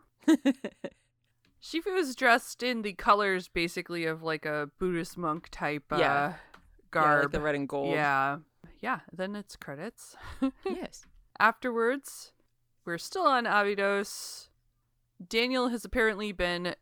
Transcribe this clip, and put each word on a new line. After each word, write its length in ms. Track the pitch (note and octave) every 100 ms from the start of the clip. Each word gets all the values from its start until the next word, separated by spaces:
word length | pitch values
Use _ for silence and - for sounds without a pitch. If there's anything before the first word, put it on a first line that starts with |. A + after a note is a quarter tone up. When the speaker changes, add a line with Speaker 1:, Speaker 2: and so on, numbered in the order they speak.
| _ _ -
Speaker 1:
<laughs> 120 | D#4+ C4+ B3+ G3+ - - - _ _ _ _ _ _
Speaker 2:
Shifu 320 | - D#4+ F#4 F#4
is 180 | D4 B3+
dressed 460 | B3+ A#3+ - -
in 180 | B3 A#3
the 140 | G#3
colors, 540 | F#3 - G#3 G3+ F#3 F#3
basically, 580 | F#3 E3+ F3+ E3+ E3+ E3
of, 160 | D#3+
like, 240 | D#3+ D#3+ D#3
a 240 | D3+ C#3+ -
Buddhist 400 | F#3 E3+ E3 -
monk 300 | F3 D#3 -
type, 340 | - D#3+ D3 -
Speaker 1:
Yeah. 60 | D#3
Speaker 2:
uh, 20 |
Speaker 1:
Yeah, 280 | D#3 C#3 D3
like 640 | D3 - - _ - _
Speaker 2:
garb. 420 | E3 D3+ D3 C#3+
Speaker 1:
the 80 | D#3
red 120 | D3+
and 140 | C#3+ C#3
gold. 240 | C#3+ C#3
Speaker 2:
Yeah. 460 | D3+ D3 C#3 C3+ C#3+ D#3 _ - -
Yeah, 220 | A3 A#3 -
then 240 | F3 F#3 G#3
it's 200 | G3+ -
credits. 600 | - C#3+ F#3+ - - - - -
<laughs> 100 | C4+ -
Speaker 1:
Yes. 400 | F#4+ F#4 F4 - - - - -
Speaker 2:
Afterwards, 960 | G#3+ A3+ B3+ A#3 A#3 C#4 - - - _ _ _ _ _ -
we're 100 | E3+
still 300 | - F#4+ E4
on 200 | C4 A3+
Abydos. 1000 | G3+ G3+ G3+ G3 G3+ F#3+ - - - - _ _ _ _ _ _ - F3+
Daniel 420 | A3+ B3 C4 B3
has 160 | A#3
apparently 480 | - B3+ A3 G3+ G#3+
been 420 | F3+ F3+ F3 F3+ -